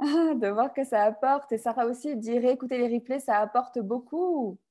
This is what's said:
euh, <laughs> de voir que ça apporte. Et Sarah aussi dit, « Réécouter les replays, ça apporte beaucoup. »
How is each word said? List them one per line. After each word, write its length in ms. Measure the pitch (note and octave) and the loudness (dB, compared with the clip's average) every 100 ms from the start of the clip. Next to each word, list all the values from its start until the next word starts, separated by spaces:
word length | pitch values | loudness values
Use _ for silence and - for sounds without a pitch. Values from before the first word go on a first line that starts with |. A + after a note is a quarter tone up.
euh, 300 | C#4+ D#4+ D#4+ | 0 2 2
<laughs> 0 | |
de 140 | C4 G3+ | 2 0
voir 240 | G#3 C#4 | 2 0
que 120 | C#4+ | 0
ça 180 | C4 G#3+ | 0 2
apporte. 480 | G#3 G#3+ C4 C#4+ C#4+ | 2 2 2 0 0
Et 80 | A3+ | -4
Sarah 280 | A#3 A3+ A#3 | -2 -2 -2
aussi 280 | B3 D4 | -4 -6
dit, « 240 | A#3 A3+ A#3+ | -6 -2 0
Réécouter 400 | B3 C4 B3+ B3 | 2 0 -2 -2
les 180 | A#3+ A#3 | 0 -2
replays, 220 | A#3+ C4+ | -2 -4
ça 200 | C4+ G#3 | 0 0
apporte 420 | G#3+ A#3+ B3+ A#3+ | 2 0 0 -4
beaucoup. » 760 | G3 B3 B3 D#4 F4+ D#4 G#3+ F#3+ _ | -4 -4 -4 -2 0 0 -4 -8 _